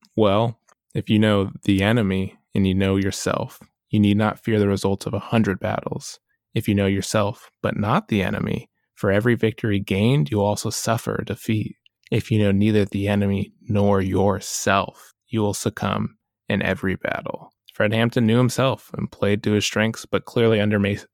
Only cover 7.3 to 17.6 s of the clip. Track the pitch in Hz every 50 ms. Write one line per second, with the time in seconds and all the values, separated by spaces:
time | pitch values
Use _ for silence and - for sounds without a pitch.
7.3 | 127 - - - _ _ - - - - 98 104 127 190 214 - 113 101 95 104
8.3 | - - - - - - - _ _ _ _ _ _ - - 101 95 104 107 123
9.3 | 117 110 - 110 - - - 113 101 98 98 - 101 98 104 120 135 147 151 139
10.3 | 107 104 101 104 104 - - 113 - - - 120 113 110 - 110 - - - -
11.3 | 98 - - - 113 107 104 - - _ _ _ _ _ _ - 120 110 - -
12.3 | 113 107 104 101 98 98 104 110 107 107 101 98 - 101 98 101 104 104 101 98
13.3 | 98 98 101 - _ _ _ - 104 101 101 101 101 98 95 95 98 98 98 101
14.3 | 95 98 - - - - - - 98 98 92 - - - - - _ _ _ -
15.3 | - 113 104 101 98 - - 107 - - - 101 101 104 107 - - _ _ _
16.3 | _ _ _ - 110 98 - 92 95 - - 95 95 - - - - - - -
17.3 | - - - - _ _